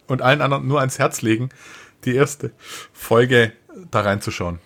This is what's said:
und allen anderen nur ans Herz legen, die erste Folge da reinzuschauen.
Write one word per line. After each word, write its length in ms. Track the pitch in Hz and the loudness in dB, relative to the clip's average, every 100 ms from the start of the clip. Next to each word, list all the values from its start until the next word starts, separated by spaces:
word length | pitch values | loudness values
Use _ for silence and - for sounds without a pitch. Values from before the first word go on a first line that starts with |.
| _ | _
und 160 | 131 | -2
allen 180 | 127 147 | 2 2
anderen 240 | 135 139 131 | 2 -2 0
nur 120 | 143 | 0
ans 180 | 131 - | 0 -2
Herz 220 | 143 - | -2 -2
legen, 260 | 117 110 127 - - - - _ | 0 0 -2 -10 -20 -20 -20 _
die 100 | - | -2
erste 360 | 127 139 - 123 - - - - | 0 0 -2 -12 -12 -18 -18 -18
Folge 600 | - - 113 127 123 113 - _ 277 180 | -18 0 2 4 4 2 -2 _ -20 -6
da 100 | 110 | -2
reinzuschauen. 560 | 101 101 - - 87 85 | 0 -2 -4 -6 -6 -8